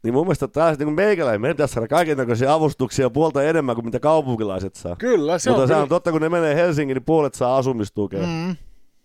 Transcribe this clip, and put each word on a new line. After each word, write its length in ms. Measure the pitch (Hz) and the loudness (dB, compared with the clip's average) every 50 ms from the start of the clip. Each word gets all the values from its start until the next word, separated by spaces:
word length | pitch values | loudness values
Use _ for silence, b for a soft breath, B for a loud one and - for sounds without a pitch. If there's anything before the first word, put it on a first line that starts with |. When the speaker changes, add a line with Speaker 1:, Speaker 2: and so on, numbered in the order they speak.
| - | -4
Speaker 1:
Niin 120 | 113 120 | 0 0
mun 100 | 135 165 | 0 2
mielestä 220 | 190 202 - 143 127 | 0 0 -2 -2 -4
taas 300 | _ 143 160 170 156 135 | _ 2 2 2 2 0
niin 80 | 147 | -2
kuin 80 | 151 151 | -2 0
meikäläinen, 460 | 156 196 214 208 170 160 127 110 101 | 0 2 2 2 2 0 0 0 0
meidän 160 | 110 143 165 | 0 -2 0
pitäisi 180 | 139 151 131 - | 0 -2 -2 0
saada 140 | 120 113 110 | -4 -4 0
kaikennäköisiä 640 | 135 165 180 156 151 135 131 117 120 110 127 131 147 | 2 2 2 2 0 -2 0 -2 0 0 2 2 2
avustuksia 580 | 160 156 147 135 _ 131 110 - - 135 123 | 2 2 0 0 _ -4 -4 0 0 0 0
puolta 320 | 113 143 156 160 135 139 139 | 2 2 0 2 2 0 0
enemmän 320 | 151 165 165 147 127 117 | 2 2 0 0 0 -2
kuin 100 | 113 117 | -4 -4
mitä 160 | 117 107 123 | -6 -6 -2
kaupunkilaiset 760 | 123 147 160 160 147 131 123 110 110 101 95 95 92 95 _ | 2 2 2 2 2 0 -2 -2 -2 -4 -4 -4 -6 -8 _
saa. 220 | - - 87 87 | -10 -10 -10 -8
Speaker 2:
Kyllä, 420 | - - 247 247 185 147 147 170 175 | -4 -2 0 0 2 2 0 -2 -2
se 120 | - 254 | 0 0
Speaker 1:
Mutta 120 | 240 - 135 | 2 2 4
Speaker 2:
on 60 | 127 | 2
Speaker 1:
se 60 | 160 | 2
Speaker 2:
kyllä. 80 | 156 147 | 2 2
Speaker 1:
on 60 | 131 | 2
totta, 240 | 156 175 - 175 160 | 0 0 0 0 0
kun 80 | 160 | 0
ne 80 | 156 160 | 0 0
menee 260 | 170 175 165 156 143 | 0 0 0 0 2
Helsinkiin, 400 | 160 170 180 160 143 151 135 131 | 2 2 0 0 0 -2 -2 -4
niin 100 | 131 123 | -4 -2
puolet 300 | - 160 160 147 135 - | 0 2 2 2 0 -2
saa 220 | - 135 123 131 | -2 -2 0 2
asumistukea. 720 | 135 127 131 131 113 104 98 _ - 101 95 - 98 92 | 0 0 0 -2 -2 -4 -6 _ -6 -6 -4 -4 -6 -4
Speaker 2:
Mm. 300 | 170 165 160 165 180 180 151 - - - - - _ _ _ | -4 -4 -6 -6 -6 -8 -8 -12 -20 -20 -20 -20 _ _ _